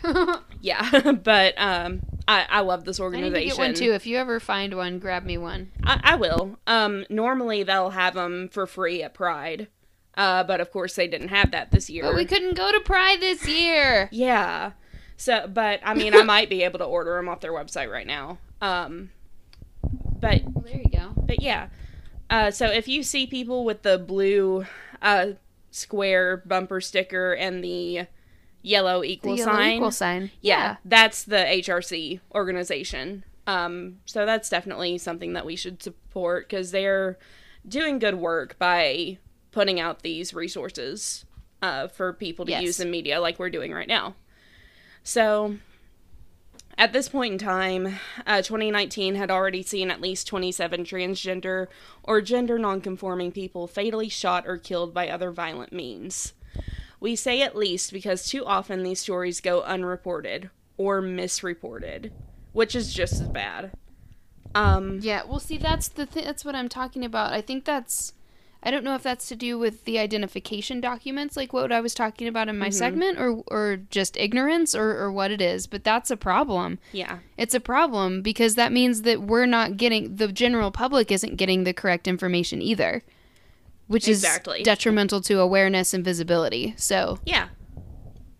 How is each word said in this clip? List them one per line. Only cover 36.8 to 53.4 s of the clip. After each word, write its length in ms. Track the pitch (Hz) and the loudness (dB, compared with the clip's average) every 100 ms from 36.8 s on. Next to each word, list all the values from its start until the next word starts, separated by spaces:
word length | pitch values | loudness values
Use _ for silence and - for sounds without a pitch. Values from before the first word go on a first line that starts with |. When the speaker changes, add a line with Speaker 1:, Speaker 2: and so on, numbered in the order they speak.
| 196 190 190 185 - - - - 190 | 2 2 0 -4 -14 -20 -20 -20 -8
Speaker 2:
doing 320 | 247 320 262 | -2 -2 0
good 160 | 214 185 | 0 0
work 420 | 170 165 135 - | 0 -2 -4 0
by 640 | 180 180 151 143 170 185 - _ _ | 2 4 4 0 -4 -10 -16 _ _
putting 280 | 214 196 175 | 0 2 2
out 220 | 165 - | -2 -4
these 320 | 165 165 180 | -8 -8 -8
resources, 920 | 170 165 185 127 - 127 202 - - - - - _ | -8 -8 -8 -10 -8 -10 -8 -8 -8 -14 -20 -20 _
uh, 260 | 185 135 170 | -4 -4 -6
for 240 | - 185 | -4 -6
people 320 | 175 185 165 170 | -4 -8 -6 -4
to 60 | |
Speaker 1:
Yes. 120 | 165 | -2
Speaker 2:
use 160 | 175 175 | -2 -2
in 100 | 175 | -2
media 320 | 170 143 156 | -4 -2 0
like 160 | 170 170 | -2 -2
we're 100 | 180 | -6
doing 200 | 165 - | -6 -6
right 160 | - - | -8 -2
now. 280 | 226 - - _ _ _ - - - - - | -2 -2 -10 _ _ _ -20 -20 -20 -20 -16
So, 540 | - 240 220 214 214 208 - - - _ - - - - - - - - | -2 2 4 4 0 -4 -12 -20 -20 _ -20 -20 -20 -20 -20 -20 -6 2
at 120 | 226 | 4
this 140 | 254 269 | 2 -2
point 240 | 277 240 | -2 -2
in 40 | 190 | -2
time, 600 | 208 185 190 185 190 190 - - 208 | -2 0 0 -2 -4 -6 -12 -8 0
uh, 160 | 208 | 2
twenty 300 | 190 220 214 | 2 -2 0
nineteen 420 | 208 190 214 190 196 | 0 0 -2 -2 0
had 140 | 190 | 0
already 320 | 185 190 185 | 2 0 -2
seen 300 | 185 202 185 | -4 -4 -2
at 100 | - | -2
least 240 | 185 185 - | -4 -6 -6
twenty-seven 560 | 196 185 175 170 175 | -4 -4 -2 -4 -4
transgender 840 | 170 185 180 190 185 185 185 185 185 - - - | -6 -6 -4 -4 -6 -6 -4 -4 -4 -10 -20 -12
or 200 | - 220 | 0 0
gender 360 | 208 247 240 233 | 2 0 2 0
nonconforming 760 | 208 190 190 190 190 180 175 | 0 -2 -4 -6 -6 -4 -6
people 360 | 196 | -6